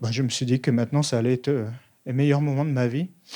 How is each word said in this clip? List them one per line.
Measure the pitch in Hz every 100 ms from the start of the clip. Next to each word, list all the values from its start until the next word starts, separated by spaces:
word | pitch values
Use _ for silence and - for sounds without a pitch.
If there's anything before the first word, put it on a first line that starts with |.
ben, | 117
je | 113
me | 127
suis | -
dit | 127 123
que | -
maintenant, | 120 113 143
ça | 143 120
allait | 120
être, | 123 139
euh, | 143 110 120 - _
les | -
meilleurs | 127 143 143
moments | 147 139
de | 156
ma | 131 123
vie. | 131 180 - -